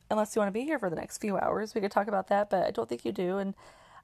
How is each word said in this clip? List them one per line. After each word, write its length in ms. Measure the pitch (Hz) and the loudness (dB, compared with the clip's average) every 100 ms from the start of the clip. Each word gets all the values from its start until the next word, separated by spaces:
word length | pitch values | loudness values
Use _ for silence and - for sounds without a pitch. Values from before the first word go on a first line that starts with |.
| - | -2
unless 280 | 214 214 226 | 0 0 0
you 40 | |
wanna 120 | 202 | 0
be 100 | 208 | 0
here 160 | 277 311 | -2 -2
for 100 | 190 | -2
the 60 | |
next 240 | 160 - - | -4 -6 -6
few 180 | 214 190 | -2 0
hours. 380 | - 190 214 | 2 0 -2
We 60 | 226 | -2
could 100 | 202 | 0
talk 160 | 208 202 | 2 2
about 220 | 196 190 | 0 2
that, 200 | 202 208 | 2 4
but 160 | 190 | 2
I 60 | - | 2
don't 180 | - 226 | 0 -4
think 160 | 240 | -4
you 60 | 240 | -4
do. 280 | 202 180 196 | -2 0 0
And 160 | 196 - - - - - | -2 -6 -16 -20 -20 -10